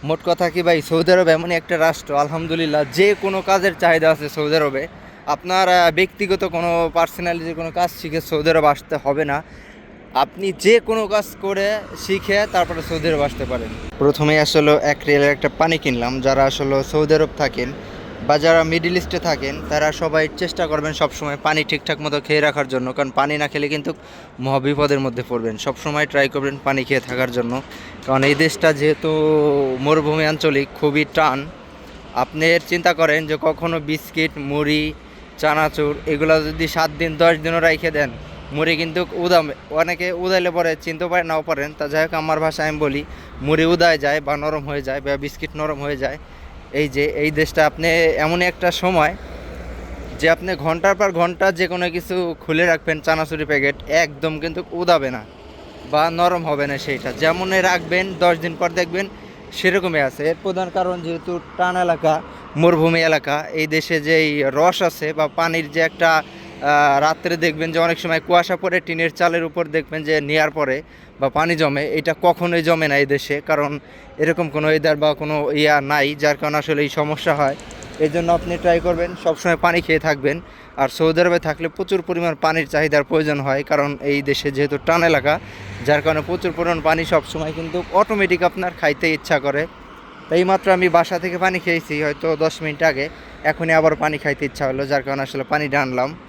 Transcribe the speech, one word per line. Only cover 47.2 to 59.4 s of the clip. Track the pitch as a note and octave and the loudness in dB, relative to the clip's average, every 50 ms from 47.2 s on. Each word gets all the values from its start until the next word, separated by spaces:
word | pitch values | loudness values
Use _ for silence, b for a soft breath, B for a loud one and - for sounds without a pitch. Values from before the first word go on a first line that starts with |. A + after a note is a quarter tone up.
| D3 D#3 | -2 0
দেশটা | D3+ D3 D#3 D3 - D#3+ D#3 | 2 0 0 0 2 2 2
আপনি | D3+ - - D#3+ E3+ E3 E3+ E3 D#3+ D#3 | 2 2 0 0 0 2 4 4 2 2
এমনই | - D3+ D#3 E3+ F3 F3+ | 2 0 0 2 2 0
একটা | F3+ F3+ - F#3 F3 | 0 -2 0 -2 -2
সময় | E3 - - F3+ F#3 E3 D3+ D#3 F3+ - - - - - - - - - - - - - - - - - - - - - | -2 0 -2 0 2 4 2 2 0 -4 -12 -14 -14 -14 -14 -14 -14 -14 -12 -12 -12 -12 -12 -14 -14 -14 -14 -14 -10 0
যে | D3 D#3+ | 2 2
আপনি | E3 E3 F3 F#3 F#3 | 2 2 0 -6 -6
ঘন্টার | D3+ C#3+ D#3+ D#3+ E3+ E3 G3 G3 | -4 -2 -2 -2 2 2 2 2
পর | F#3 G#3 G3 F3+ | 2 0 0 2
ঘন্টা | E3 E3+ F3 F3+ - G3 F#3+ F#3+ | 0 0 0 0 0 0 0 2
যে | E3 F#3 E3+ | 0 -2 -2
কোনো | F3 F3+ F3+ F3 | -2 -2 -4 -2
কিছু | D#3+ F3 - - F#3 F#3 F3+ E3+ D#3+ D3+ | -4 -6 -6 -4 -4 -4 -2 -4 -6 -8
খুলে | - - D#3+ D#3 E3+ | -6 -2 0 2 4
রাখবেন, | F3 E3 D#3 - - D#3+ D#3 | 2 2 0 0 -4 -4 -2
চানাচুরি | C3+ - D#3+ D#3+ D#3+ D3 D#3+ D#3 D3+ | 0 0 0 0 0 -4 -4 -6 -4
প্যাকেট, | C#3+ D3+ C#3+ C3+ C#3 C#3 - - - | -2 0 0 2 0 -2 -2 -6 -2
একদম | D3 E3 E3+ D#3 C#3+ C#3 D3 D#3+ D#3 D#3 | 0 0 0 0 -2 -6 -6 -4 -4 -4
কিন্তু | D3 E3 D#3+ F3+ F3+ - - | -6 -6 -6 -8 -10 -8 -6
উদাবে | E3+ F3+ E3+ E3+ D#3 C3+ C3 | -4 2 4 4 4 2 -2
না | B2 A#2 G#2 G2 - - - - - - - - - - - B2+ | -6 -6 -12 -14 -20 -20 -20 -20 -20 -20 -20 -20 -20 -18 -12 -2
বা | C#3 D3+ D#3 E3 | 0 2 2 2
নরম | E3 E3 F3 F3 F3+ F3 E3 | 2 2 2 2 2 0 -2
হবে | D#3+ D3 C#3+ C#3+ | -2 -2 -2 -2
না | C#3+ C#3+ C3 | -2 -2 -6
সেইটা। | - D3 C#3 B2 - C#3 B2 | -4 -4 -6 -4 -4 -8 -4
যেমনে | A2+ D3+ D#3+ E3 F3+ F#3 F#3 F#3+ F#3+ F3+ | 0 2 2 2 2 -2 0 2 2 4
রাখবেন, | F#3 F3+ F3 E3+ D#3+ E3+ F3+ F#3+ G3 F#3 D#3 | 4 2 0 0 0 -2 -2 -2 -2 -2 2
দশ | F3+ F3 E3+ D#3+ | 2 2 2 2
দিন | D#3+ E3+ E3 D3+ | -2 -8 -4 -2
পর | - E3+ | -4 -2
দেখবেন | E3 F3+ F3 E3 E3+ F#3 G3 G3+ - B B B B B | 0 -2 -4 -2 -2 -6 -6 -6 -10 B B B B B